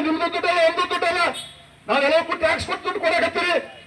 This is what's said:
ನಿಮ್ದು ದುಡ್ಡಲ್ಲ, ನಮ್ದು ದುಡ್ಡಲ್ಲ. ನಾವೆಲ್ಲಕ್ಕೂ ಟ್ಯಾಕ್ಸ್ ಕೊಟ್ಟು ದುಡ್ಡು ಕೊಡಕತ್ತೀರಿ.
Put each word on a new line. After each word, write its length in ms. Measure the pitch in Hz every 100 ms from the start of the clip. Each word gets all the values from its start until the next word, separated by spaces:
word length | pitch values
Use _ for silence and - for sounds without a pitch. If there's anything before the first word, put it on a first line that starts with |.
| 311
ನಿಮ್ದು 200 | 320 339 339
ದುಡ್ಡಲ್ಲ, 240 | 349 349 330
ನಮ್ದು 180 | 339 359
ದುಡ್ಡಲ್ಲ. 280 | 349 349 359 330 - - - - - -
ನಾವೆಲ್ಲಕ್ಕೂ 440 | 262 277 320 330 349
ಟ್ಯಾಕ್ಸ್ 220 | 320 339 -
ಕೊಟ್ಟು 140 | 381 359
ದುಡ್ಡು 120 | 381 339
ಕೊಡಕತ್ತೀರಿ. 500 | 330 330 - 349 339 - -